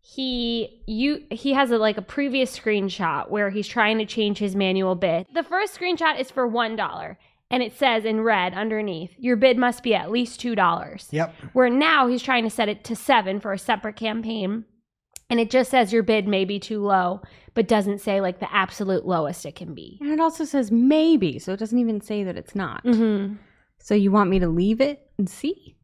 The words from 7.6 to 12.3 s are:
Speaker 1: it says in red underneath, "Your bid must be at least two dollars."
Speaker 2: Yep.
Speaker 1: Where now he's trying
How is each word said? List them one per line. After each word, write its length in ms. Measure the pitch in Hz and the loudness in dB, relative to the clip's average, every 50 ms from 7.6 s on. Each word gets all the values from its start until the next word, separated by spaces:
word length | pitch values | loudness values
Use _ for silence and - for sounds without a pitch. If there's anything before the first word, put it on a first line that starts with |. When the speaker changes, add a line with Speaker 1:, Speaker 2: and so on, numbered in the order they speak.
| 247 | -2
Speaker 1:
it 140 | 214 - | -4 -2
says 300 | - 285 254 233 220 208 | 0 2 2 2 2 0
in 160 | 226 220 220 220 | 0 -2 0 2
red 320 | 226 220 196 180 185 180 | 2 2 2 0 -2 -2
underneath, 560 | 185 208 220 220 214 214 208 180 160 165 180 _ _ | -4 -4 -4 -2 -2 -4 -4 -6 -6 -8 -12 _ _
"Your 180 | 247 247 247 | 0 0 2
bid 220 | 214 220 262 247 226 | 4 6 4 6 4
must 240 | 254 247 240 - - | 2 0 0 -2 -2
be 120 | 247 214 | 0 0
at 160 | 185 165 160 | 0 0 -2
least 300 | 208 247 247 233 - - | -2 -2 -2 -2 -6 -8
two 140 | - 247 233 | -6 -4 0
dollars." 540 | 202 185 170 170 170 - - - - - - | 2 2 2 2 0 -4 -10 -14 -16 -16 -6
Speaker 2:
Yep. 240 | - 151 165 160 - - - - - | -2 -2 -2 -2 -4 -14 -20 -4 2
Speaker 1:
Where 160 | 254 254 247 | 4 4 4
now 380 | 240 262 302 320 320 294 262 | 4 4 4 4 4 4 4
he's 160 | 240 247 247 - | 2 2 -2 0
trying 220 | - | 0